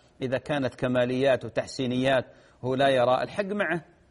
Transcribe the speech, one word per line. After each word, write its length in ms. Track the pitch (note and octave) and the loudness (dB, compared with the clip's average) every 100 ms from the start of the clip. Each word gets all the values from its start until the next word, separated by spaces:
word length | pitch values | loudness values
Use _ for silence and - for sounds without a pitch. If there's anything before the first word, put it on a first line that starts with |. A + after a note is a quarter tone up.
| _ - | _ -8
إذا 160 | C3 B2+ | -4 -4
كانت 360 | - D3 B2+ | -2 -2 -2
كماليات 680 | - C3 B2+ B2 B2+ C3+ B2 | -2 -2 0 0 2 2 2
وتحسينيات 840 | A2+ - - - B2+ B2+ C3 C3+ A#2+ - - _ | -2 -6 -6 -4 -2 0 2 2 0 -10 -20 _
هو 100 | B2 | -4
لا 140 | C3 C#3 | 2 4
يرى 340 | C3 B2 B2+ | 4 4 2
الحق 220 | B2+ - | 0 -4
معه، 400 | G3+ G#3 F3 E3+ - _ _ | -4 -2 -2 -4 -8 _ _